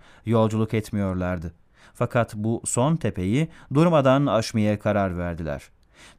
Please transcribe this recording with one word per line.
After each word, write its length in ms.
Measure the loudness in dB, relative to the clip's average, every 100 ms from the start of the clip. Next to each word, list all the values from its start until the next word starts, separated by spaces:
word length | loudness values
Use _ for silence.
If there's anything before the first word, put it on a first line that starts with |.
| -20 -10 -2
yolculuk 480 | 2 2 0 -2
etmiyorlardı. 800 | -2 -4 -2 -2 -2 -4 -4 -8 -12 _ _ -16
Fakat 400 | -6 -2 0 -2
bu 280 | -2 -4 -4
son 320 | -4 0 0 0
tepeyi 520 | -2 -2 -2 0 -2 -8 -2
durmadan 520 | 2 4 4 4 4 4
aşmaya 520 | 2 0 0 0 0
karar 400 | 0 0 0 -2
verdiler. 440 | -6 -6 -6 -8 -10 _ _ _ -20